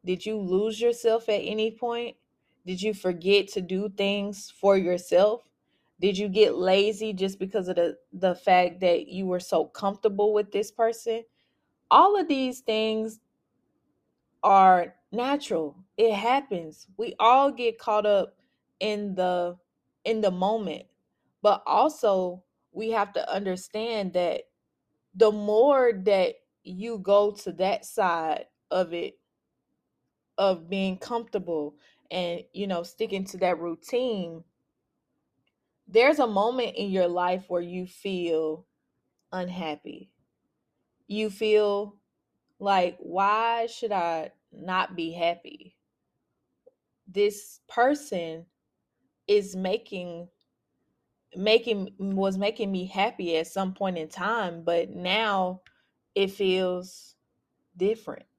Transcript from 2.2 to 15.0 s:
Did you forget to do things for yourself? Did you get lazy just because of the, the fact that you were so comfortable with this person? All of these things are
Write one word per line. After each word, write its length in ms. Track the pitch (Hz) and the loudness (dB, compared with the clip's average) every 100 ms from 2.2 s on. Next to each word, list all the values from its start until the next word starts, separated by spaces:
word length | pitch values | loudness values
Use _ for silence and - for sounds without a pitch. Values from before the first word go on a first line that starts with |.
| _ _ _ _ 180 | _ _ _ _ -10
Did 160 | 180 | -4
you 100 | 208 | -4
forget 560 | 208 185 175 175 202 196 | -2 -4 -4 2 2 2
to 140 | - | -6
do 260 | 180 190 208 | -4 -4 -4
things 640 | 202 196 202 202 202 - - | -4 -2 -2 -6 -10 -16 0
for 160 | 202 196 | 4 4
yourself? 720 | 175 175 - 175 208 233 _ _ _ _ _ _ | 2 -2 2 4 4 2 _ _ _ _ _ _
Did 160 | 190 190 | -2 0
you 120 | 208 | -2
get 280 | 190 202 139 | 4 4 4
lazy 560 | 185 196 202 208 220 | 2 4 2 0 -6
just 260 | 190 190 190 | -4 -4 -4
because 300 | 190 208 180 | -4 -4 -2
of 80 | 175 | 0
the, 200 | 170 - _ | 0 -2 _
the 220 | 185 185 | -2 -2
fact 460 | 175 - 180 175 175 | 0 4 6 6 2
that 280 | 185 170 - | 2 2 0
you 180 | 180 190 | -8 -4
were 140 | 180 | -4
so 240 | 180 170 | -2 -2
comfortable 680 | 160 - 196 202 220 196 208 | -2 -4 -4 0 -2 2 2
with 180 | 214 208 | 2 0
this 180 | 202 208 | -4 -6
person? 540 | - 226 226 - 226 226 _ _ _ _ _ _ | 0 0 0 -6 -6 -8 _ _ _ _ _ _
All 300 | 254 370 415 | 8 8 4
of 80 | 349 | 0
these 320 | 277 262 247 | 0 -2 -4
things 580 | - 220 220 220 220 220 _ _ _ _ _ _ _ _ _ _ _ _ | -4 0 0 -2 -6 -10 _ _ _ _ _ _ _ _ _ _ _ _
are 520 | - 196 190 180 170 _ | 4 8 8 6 2 _